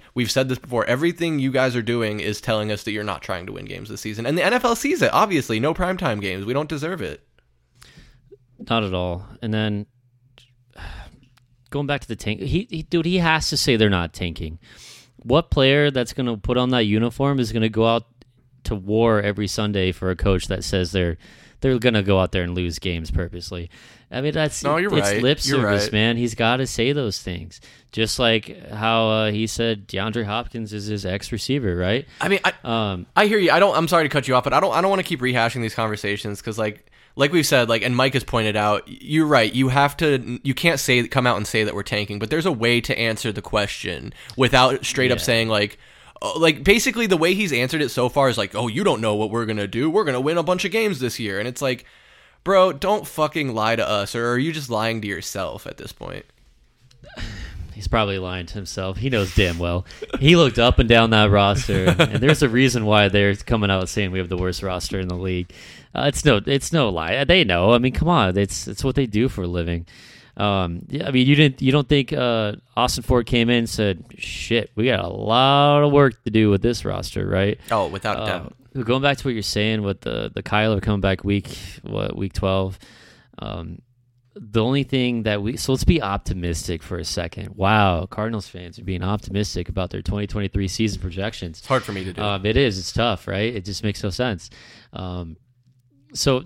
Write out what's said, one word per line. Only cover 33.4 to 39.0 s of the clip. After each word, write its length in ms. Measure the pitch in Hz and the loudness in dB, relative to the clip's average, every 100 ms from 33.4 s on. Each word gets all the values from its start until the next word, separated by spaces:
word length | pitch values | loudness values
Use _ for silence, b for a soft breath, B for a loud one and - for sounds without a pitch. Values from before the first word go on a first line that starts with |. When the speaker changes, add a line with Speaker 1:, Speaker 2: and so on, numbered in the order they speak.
| 170 | 4
Speaker 1:
I 80 | 156 | 4
don't, 180 | 196 139 | 4 2
I'm 120 | 165 | 2
sorry 160 | 175 | 2
to 40 | 151 | 2
cut 180 | 147 131 | 0 2
you 80 | |
off, 100 | 127 | 2
but 100 | 135 | 2
I 60 | 135 | 2
don't, 120 | 185 | 2
I 80 | 131 | 2
don't 80 | 190 | 2
wanna 120 | 196 | 0
keep 180 | - 156 | -2 -2
rehashing 400 | 127 123 117 127 | 0 2 0 0
these 140 | 113 | -6
conversations 640 | - 113 104 101 101 107 101 | -4 -4 -4 -4 -4 -6 -8
'cause, 180 | - 107 | -8 -4
like, 280 | 107 - _ b b b | -4 -6 _ b b b
like 160 | 147 | 2
we've 140 | 180 143 | 2 4
said, 220 | 139 117 | 4 4
like, 140 | 117 | 2
and 140 | 113 123 | 0 0
Mike 160 | 131 | 2
has 80 | 127 | 0
pointed 320 | - 120 107 104 | -2 -2 0 0
out, 300 | 104 104 - | 0 0 -4
y-, 100 | - | -14